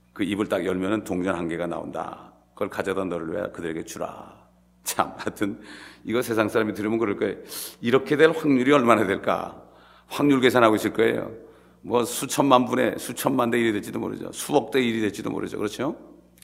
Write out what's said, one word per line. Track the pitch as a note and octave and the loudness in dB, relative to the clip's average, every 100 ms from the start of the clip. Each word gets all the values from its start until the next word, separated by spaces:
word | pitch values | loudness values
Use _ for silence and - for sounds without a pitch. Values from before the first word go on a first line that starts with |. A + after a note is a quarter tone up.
| _ | _
그 | - | -6
입을 | F#2+ G2+ G2 | -4 -2 -2
딱 | G2 F2+ | -2 -2
열면은 | F#2 F#2+ A2 | -2 -2 -4
동전 | - F2+ F#2 F2 | -2 -4 -2 -2
한 | E2+ | -4
개가 | E2 E2+ | -4 -6
나온다. | D#2+ D#2+ D#2 D#2+ - - - _ | -6 -8 -8 -10 -12 -18 -20 _
"그걸 | - G2+ | -8 -6
가져다 | - G2 F#2 F#2 | -4 -4 -4 -4
너를 | E2+ E2 | -6 -6
위하여 | F2+ F#2 | -6 -6
그들에게 | - E2 D#2+ | -8 -8 -8
주라." | F2 D#2+ - - - - _ _ _ _ | -10 -10 -10 -10 -18 -20 _ _ _ _
참, | - - F2 - | -6 -2 -4 -6
하여튼 | - - G#2 A#2 - - - - | -8 -4 -4 -4 -12 -18 -20 -14
이거 | - A#2 | -4 -2
세상 | A#2+ A2 G#2+ | 0 0 2
사람이 | A2+ A2 | 2 0
들으면 | F#2+ G#2 A2+ | -2 -2 0
그럴 | G#2 G2 | 0 0
거예요. | G2+ G2 - - - - | -4 -4 -10 -12 -12 -8
"이렇게 | A#2 C3 - C#3+ | 2 2 4 6
될 | D#3+ | 6
확률이 | E3 D3+ C3 B2+ | 6 2 4 6
얼마나 | D3 A#2 A2 F#2+ | 4 6 4 2
될까? | F#2 - F2 F#2 - - - - - - | 0 -2 -2 -4 -12 -20 -20 -20 -20 -10
확률 | - C#3+ C3+ | 0 4 6
계산하고 | B2 B2 A2+ G#2 | 6 6 6 6
있을 | A2 | 2
거예요." | - A2+ A#2 F#2 - - - - _ | 2 2 0 -4 -10 -18 -20 -20 _
뭐 | F2 A#2+ A#2 | -2 0 0
수천만 | - C3+ - C#3+ B2+ A#2 | -2 -2 2 6 6 6
분의 | B2 A2+ - | 2 2 0
수천만 | - - C3+ C3 A#2 | -6 -4 -2 0 2
대 | A#2+ | 2
일 | A2+ | 2
이 | |
될지도 | G#2 A2+ G#2 | 0 -4 -6
모르죠. | G2 G#2 - | -6 -8 -10
수억 | - - C#3+ A#2 | -10 0 0 2
대 | C3+ | 2
일 | A#2+ A2+ | 2 2
이 | |
될지도 | G#2 G2+ A2 | -2 -2 -6
모르죠. | - G2 - | -6 -6 -6
그렇죠? | G#2 - C3+ - - - _ _ | -6 -4 -6 -6 -12 -20 _ _